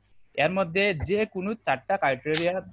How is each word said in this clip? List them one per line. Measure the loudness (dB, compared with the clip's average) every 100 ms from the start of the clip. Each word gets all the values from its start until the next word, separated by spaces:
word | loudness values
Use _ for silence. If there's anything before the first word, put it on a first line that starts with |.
| _ -20 -8
এর | 0 2
মধ্যে | 2 0 2 0
যে | 0 -2 -2 -2
কোনো | -4 -6
চারটা | -4 -2 -2 0 0
criteria | 2 0 0 0 0 -2 -6